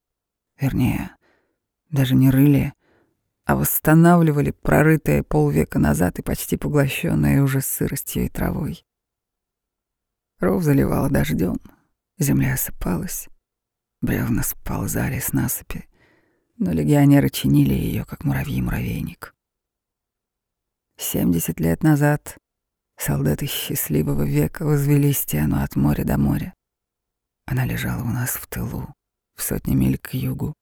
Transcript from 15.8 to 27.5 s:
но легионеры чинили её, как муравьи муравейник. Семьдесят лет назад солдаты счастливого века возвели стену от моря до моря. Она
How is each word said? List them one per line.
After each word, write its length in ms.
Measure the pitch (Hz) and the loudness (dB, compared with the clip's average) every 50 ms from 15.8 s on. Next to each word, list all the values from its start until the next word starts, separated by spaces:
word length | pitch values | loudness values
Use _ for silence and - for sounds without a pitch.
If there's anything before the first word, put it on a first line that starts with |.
| - - _ _ _ _ _ _ _ _ _ _ _ _ _ | -14 -16 _ _ _ _ _ _ _ _ _ _ _ _ _
но 160 | - 214 180 | -6 -4 -2
легионеры 580 | 156 160 147 147 147 143 143 143 143 143 139 131 | -2 0 0 2 4 6 6 8 8 6 6 2
чинили 440 | - - - 135 143 143 143 139 131 | 0 -2 0 2 4 4 4 2 2
её, 320 | 127 - - - - 139 | 0 -2 -2 -4 -6 -6
как 180 | - - - - | -8 -10 -6 -4
муравьи 380 | 69 67 67 67 - 62 65 | -4 -2 -2 -4 -4 -4 -4
муравейник. 720 | 62 58 55 58 60 - - - - - - - - - - _ _ _ _ _ _ _ _ _ _ _ _ _ _ _ _ _ _ _ _ _ _ _ _ _ _ _ _ _ _ _ _ | -2 -2 -2 -2 -4 -4 -4 -6 -6 -8 -10 -14 -18 -20 -20 _ _ _ _ _ _ _ _ _ _ _ _ _ _ _ _ _ _ _ _ _ _ _ _ _ _ _ _ _ _ _ _
Семьдесят 640 | - - - - - - - 175 170 - - 165 - | -12 -10 -6 -4 -2 0 0 0 0 -2 -4 -4 -2
лет 240 | 156 82 165 - - | -2 -2 0 2 4
назад 540 | 156 151 143 147 147 151 147 - - - - _ _ _ _ _ _ _ _ _ _ _ | 4 4 4 4 2 2 0 -4 -12 -20 -20 _ _ _ _ _ _ _ _ _ _ _
солдаты 520 | - - - 143 139 139 - - - - - | -8 -4 -4 -2 0 0 0 -2 -2 -4 -6
счастливого 760 | - - - - - - - - - 147 151 147 - 143 147 | -8 -8 -8 -6 -6 -6 -4 -2 -2 -2 0 0 0 0 0
века 420 | 143 143 147 147 - - - 160 | 0 0 0 0 0 -2 -4 -2
возвели 460 | 151 151 143 143 143 147 143 139 143 | 0 0 0 2 2 2 4 4 2
стену 500 | 139 - - - - 147 151 - - - | 0 0 -2 -4 -2 -2 0 0 0 0
от 140 | 139 - - | -2 -2 -2
моря 300 | 67 67 73 73 - - | 0 0 0 0 0 -2
до 120 | - 64 - | -2 0 0
моря. 360 | - - - - - 185 - _ _ _ _ _ _ _ _ _ _ _ _ _ _ _ _ _ _ | 2 0 0 -2 -4 -8 -12 _ _ _ _ _ _ _ _ _ _ _ _ _ _ _ _ _ _
Она 200 | - | -6